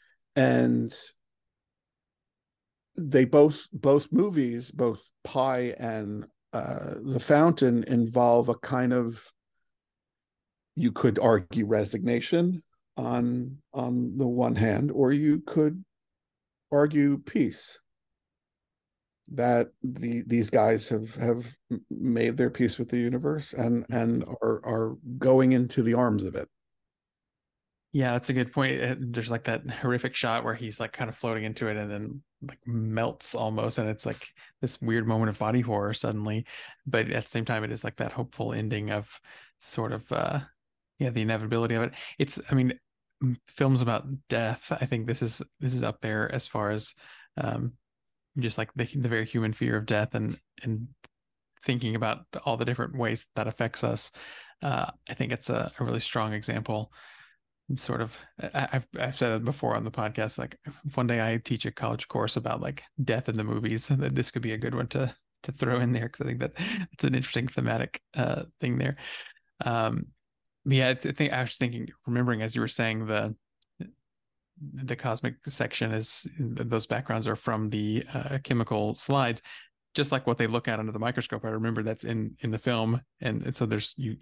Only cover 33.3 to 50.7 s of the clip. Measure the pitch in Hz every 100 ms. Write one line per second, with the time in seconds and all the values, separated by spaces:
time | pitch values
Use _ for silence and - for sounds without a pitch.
33.3 | 117 110 110 113 120 110 107 113 113 -
34.3 | _ - - 127 - 117 113 110 110 110
35.3 | 104 107 123 120 104 101 113 113 107 104
36.3 | 110 123 - - - 143 117 110 117 -
37.3 | 117 113 113 110 110 113 - 113 - 117
38.3 | - 113 113 107 107 104 104 104 - -
39.3 | - - _ - - 110 113 - - -
40.3 | 139 - _ _ _ _ - 131 113 110
41.3 | 110 107 117 117 113 123 - - - 139
42.3 | - - 135 127 - _ _ _ - 131
43.3 | 120 _ - 135 131 120 113 135 135 -
44.3 | 117 113 110 - - 135 120 113 139 117
45.3 | - - - 135 127 113 107 110 107 110
46.3 | 131 - 110 104 107 - - - - -
47.3 | - 113 117 123 - _ _ _ _ _
48.3 | 143 117 113 110 - 113 - 123 113 110
49.3 | 117 110 113 120 110 113 104 110 113 110
50.3 | - _ - 120